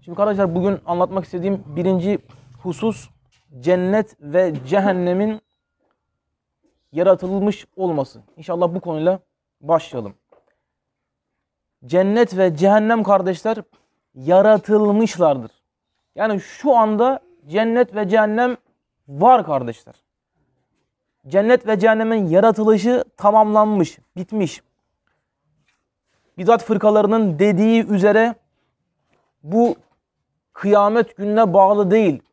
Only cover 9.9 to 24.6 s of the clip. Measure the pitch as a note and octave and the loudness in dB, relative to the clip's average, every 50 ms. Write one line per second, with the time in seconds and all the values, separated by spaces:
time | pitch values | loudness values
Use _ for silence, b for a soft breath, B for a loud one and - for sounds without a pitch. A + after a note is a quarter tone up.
9.9 | - B2 G#2+ G2+ G2 _ _ _ _ _ _ _ _ _ _ _ _ _ _ _ | -12 -12 -12 -12 -18 _ _ _ _ _ _ _ _ _ _ _ _ _ _ _
10.9 | _ _ _ _ _ _ _ _ _ _ _ _ _ _ _ _ _ _ - B2 | _ _ _ _ _ _ _ _ _ _ _ _ _ _ _ _ _ _ -12 -2
11.9 | D3+ F3+ F#3+ G3 G#3 A#3 A#3+ - F#3+ F#3 F#3+ F#3 D#3+ C#3+ F#3 G3 G#3 G#3+ G#3+ A3 | -2 0 0 2 2 0 0 0 0 0 0 0 0 0 2 2 4 2 2 0
12.9 | A#3 A3+ G#3 G3 G3+ F#3+ F3+ F#3+ F3+ D#3 - A3 A3 A3 - _ _ _ _ _ | -2 -2 0 0 0 0 0 -4 -6 -4 -6 -6 -6 -6 -10 _ _ _ _ _
13.9 | _ _ _ _ _ C3 C3 D3+ F3 F#3+ G3+ G#3+ A3 G#3 - - G#3+ G#3+ G#3+ G#3 | _ _ _ _ _ -10 -2 2 2 4 6 4 2 2 2 0 0 2 2 2
14.9 | G3+ G#3+ A#3 - - E3+ F3 D3+ C#3 C3 A2+ A2 _ _ _ _ _ _ _ _ | 0 0 -2 -2 -2 0 0 0 0 -2 -8 -16 _ _ _ _ _ _ _ _
15.9 | _ _ _ _ _ - G#3 A3 G#3 F#3+ - - - - - D4 B3+ A#3 A3 G#3+ | _ _ _ _ _ -6 -4 -4 -4 -6 -8 -12 -20 -6 -2 2 2 2 2 2
16.9 | G#3+ G#3 A#3+ B3+ C4+ C4 _ _ _ _ _ C#3+ D#3+ G#3 A3+ A3+ A3+ B3 B3 - | 0 0 0 0 0 -4 _ _ _ _ _ -6 -2 -2 0 0 0 0 0 -2
17.9 | G3 G#3+ G#3 F3 G#3 A3 G#3+ G#3+ G#3+ A3+ B3 B3 A#3+ _ _ _ _ _ _ _ | -2 -6 -4 0 2 2 2 0 0 -2 -2 -2 -4 _ _ _ _ _ _ _
18.9 | _ _ _ - C#3 C#3 F#3 B3 C4 A3+ E3+ D#3 D3 C3+ B2 A#2 A2 - _ - | _ _ _ -18 -4 2 4 4 4 4 2 -2 -4 -4 -4 -6 -12 -14 _ -20
19.9 | - _ _ _ _ _ _ _ _ _ _ _ _ _ _ _ _ _ _ _ | -20 _ _ _ _ _ _ _ _ _ _ _ _ _ _ _ _ _ _ _
20.9 | _ _ _ _ _ _ _ C#3 D3 G3 G#3 A3+ B3 B3 - G#3 A3 F#3 G3+ A3 | _ _ _ _ _ _ _ -2 -2 0 2 2 2 0 2 -2 -2 2 2 2
21.9 | A3 A3 A3 A3 A3+ A3 G3 D#3+ E3 F#3 G#3 A3+ G#3+ G#3+ G#3+ A3 A3 G3 F#3 A#3+ | 2 2 0 -2 -2 -2 -2 2 2 4 4 4 2 2 2 2 2 2 2 0
22.9 | B3+ B3 - _ _ - - G#3 G#3 A3 G#3+ G#3+ G#3+ G#3+ G#3+ G#3+ G#3+ G3 E3 - | 0 -2 -4 _ _ -2 0 2 4 4 2 4 2 2 2 2 0 -2 -2 -2
23.9 | - _ _ _ _ F3+ F3+ _ G#3+ G#3+ F#3 D3 - - | -4 _ _ _ _ -16 -14 _ -6 -4 -4 -4 -6 -14